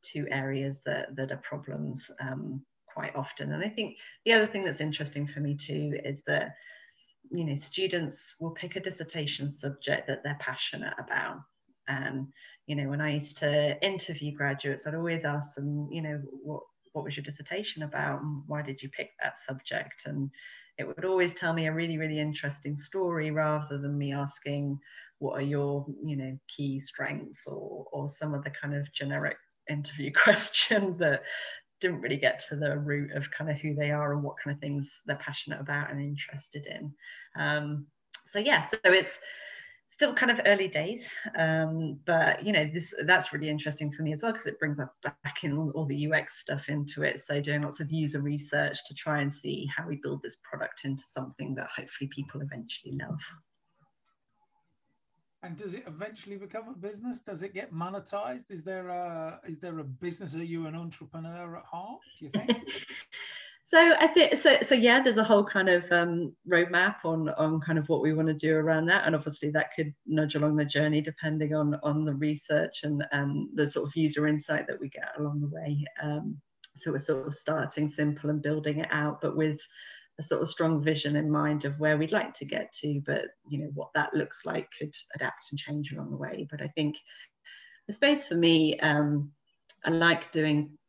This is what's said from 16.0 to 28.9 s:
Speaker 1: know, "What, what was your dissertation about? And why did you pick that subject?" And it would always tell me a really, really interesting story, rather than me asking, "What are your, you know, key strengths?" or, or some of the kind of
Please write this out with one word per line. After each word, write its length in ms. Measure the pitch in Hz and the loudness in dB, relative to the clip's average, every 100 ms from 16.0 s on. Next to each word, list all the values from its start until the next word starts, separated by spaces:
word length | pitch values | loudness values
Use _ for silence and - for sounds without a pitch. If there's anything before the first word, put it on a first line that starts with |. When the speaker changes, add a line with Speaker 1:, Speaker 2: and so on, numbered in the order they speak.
Speaker 1:
know, 200 | 156 151 139 135 | -6 -6 -8 -12
"What, 200 | 139 151 - _ _ | -10 -10 -12 _ _
what 120 | 156 143 | -8 -6
was 100 | 147 | -8
your 80 | |
dissertation 600 | 147 143 151 180 214 165 | -8 -12 -8 -6 -6 -6
about? 380 | 151 139 147 139 | -6 -4 -2 -2
And 220 | 147 147 147 | -4 -6 -6
why 140 | 147 | -6
did 200 | 143 135 | -6 -8
you 80 | 135 | -12
pick 220 | - - _ | -10 -10 _
that 140 | - - - | -6 -6 -10
subject?" 600 | 135 - - - - - | -10 -6 -6 -6 -12 -8
And 240 | 143 135 - - - - - | -4 -6 -6 -20 -20 -20 -10
it 100 | - | -10
would 180 | - 190 | -4 0
always 280 | 190 175 | 2 2
tell 200 | 175 170 | 0 -2
me 140 | 165 160 | 0 0
a 60 | |
really, 240 | 156 170 160 | 0 -2 -2
really 220 | 156 151 | -2 0
interesting 580 | 151 147 147 143 143 147 | -2 -2 -6 -6 -6 -8
story, 540 | 143 190 180 170 156 | -6 -2 0 0 0
rather 460 | 151 151 151 147 143 | 0 2 0 -2 -6
than 200 | 143 143 | -4 -2
me 140 | 143 | -2
asking, 680 | 139 143 - - 143 143 139 - - - _ | -2 -4 -6 -6 -2 -2 -4 -8 -20 -20 _
"What 180 | 139 135 | -6 -2
are 80 | 139 | -2
your, 400 | 143 143 143 143 151 | 0 0 -2 -4 -8
you 140 | 156 143 | -6 -4
know, 200 | 131 135 _ | -6 -8 _
key 320 | - 143 135 | -6 -4 -4
strengths?" 680 | 139 - 139 147 - - - | -8 -8 -6 -6 -10 -14 -12
or, 380 | - - - - | -10 -10 -12 -10
or 180 | 147 143 | -6 -6
some 240 | 143 151 | -6 -4
of 100 | 143 | -4
the 80 | 143 | -6
kind 240 | 143 143 143 | -8 -6 -4
of 160 | 143 | -4